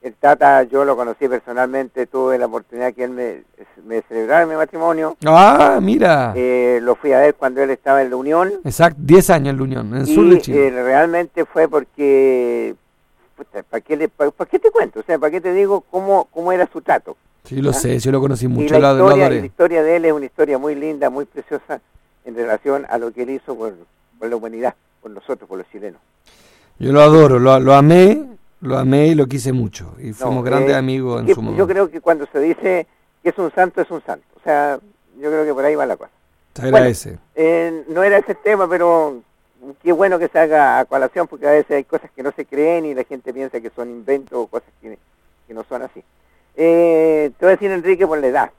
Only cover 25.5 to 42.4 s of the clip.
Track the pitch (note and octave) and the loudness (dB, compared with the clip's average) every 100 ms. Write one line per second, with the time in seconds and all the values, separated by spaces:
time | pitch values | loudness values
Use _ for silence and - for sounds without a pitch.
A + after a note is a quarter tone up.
25.5 | F#2+ F2+ G#2+ G2+ E2+ _ _ _ _ _ | -16 -16 -18 -18 -20 _ _ _ _ _
26.5 | _ _ _ C3 C#3+ D3 D#3 D3 B2+ B2+ | _ _ _ 0 6 8 8 6 6 4
27.5 | C3 B2+ C#3 D3 F3 F#3+ D4 C#4 A3 _ | 4 6 6 8 8 6 4 -4 -20 _
28.5 | _ - C3 C3 C#3 D3+ D#3+ C3 C3+ B2 | _ -6 -2 0 2 4 2 0 -2 -4
29.5 | B2+ A2 - E2+ - C3 G#2+ B2+ B2+ B2 | -4 -4 -8 -18 -16 -16 -8 -6 -4 -2
30.5 | C3 C#3 C#3 C3 C3 B2+ A#2+ A#2 F3+ A2 | 0 0 0 -2 -4 -4 -4 -2 -2 -2
31.5 | A2 F#3 F#3+ G3 E3 E3+ D#3+ C#3+ D3 D#3 | -2 -2 0 -2 -2 -2 -2 -2 -4 -2
32.5 | E3+ G3+ F3+ - _ _ _ F3 F#3 E3+ | -2 -2 -4 -6 _ _ _ -8 -4 -6
33.5 | - F#3 F#3 D#3+ E3 - D#2 _ _ - | 0 -2 -2 -6 -8 -12 -14 _ _ -4
34.5 | D3 C#3+ C#3 G3+ _ _ B2 D3 D#3 D3+ | -2 -2 -6 _ _ _ -10 -6 -4 -4
35.5 | C3+ C#3+ D3+ C3+ F#2 - _ _ _ _ | -2 -2 -2 -4 -6 -12 _ _ _ _
36.5 | - B2+ C3 B2+ A2 G#2 E2+ _ - D#3+ | -8 2 2 2 -2 -10 -20 _ -4 0
37.5 | E3+ E3+ E3 D3 E3 G3 G3+ - F#3+ G#3 | 0 -4 -8 -8 -2 2 2 0 -6 -2
38.5 | G#3 F#3 F3+ F3 E3+ D#3 B2+ _ _ _ | 0 0 0 2 2 0 -6 _ _ _
39.5 | _ C3 C#3 E3+ E3 G3 F3+ E3 D#3+ D#3+ | _ -20 -8 -2 0 0 0 -2 0 2
40.5 | D#3 C#3 B2 B2+ C3+ C3 F#3 E3+ C#3+ D3 | 2 2 2 -2 -2 -4 -4 -8 -6 0
41.5 | D3+ - C#3+ C3+ D#3+ - - C3 C#3 | 0 0 -4 -4 -10 -10 -10 -10 -10